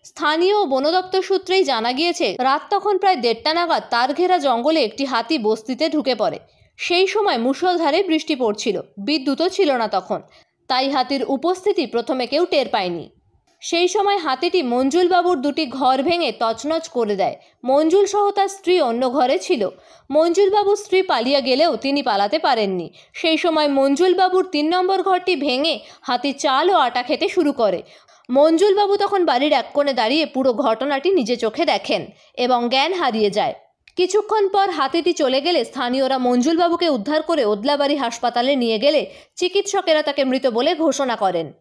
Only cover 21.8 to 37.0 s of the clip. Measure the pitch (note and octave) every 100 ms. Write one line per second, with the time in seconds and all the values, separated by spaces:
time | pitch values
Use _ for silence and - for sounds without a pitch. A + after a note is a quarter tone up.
21.8 | C4+ C#4+ C4 G3+ G3+ D#4 D#4+ A#3 G3+ F3+
22.8 | E3 - _ - E4 D#4 F4 D#4 D4 C#4
23.8 | C4+ C#4 F#4 F4+ F#4 F#4 F#4 D4 D4+ F4+
24.8 | F#4 F#4+ F#4+ F4+ F4+ E4 C#4 B3+ D#4+ A#3
25.8 | - - - B3 C#4+ C#4 D4+ C4 F4+ F4+
26.8 | B3+ B3 B3+ B3+ F#4+ F4+ D4+ C4 G#3+ F3+
27.8 | - - _ _ - C4 D#4 D#4+ G#4 G4
28.8 | G4+ G4+ G4 G4 D#4+ B3 D4 C#4 A#3 -
29.8 | C#4+ B3+ A3 D4+ D4+ B3+ C4 A3+ C4 A3
30.8 | C#4 C#4 E4+ F#4+ A3 A#3+ A3 A3 D#4 G#3
31.8 | - G#3 B2+ - _ - B3 B3 A#3+ C4
32.8 | D4+ F#4 C#4 A3 G#3 G3 D#3 - _ _
33.8 | _ - F4+ G4+ G#4 G#4+ G4 G4+ G4 D#4
34.8 | C#4 E4+ F4 E4+ C4+ C4 D4+ E4+ A#3 C4
35.8 | B3 C4 C4 C4 B3 B3 B3+ E4 F4 E4+
36.8 | F4 B3+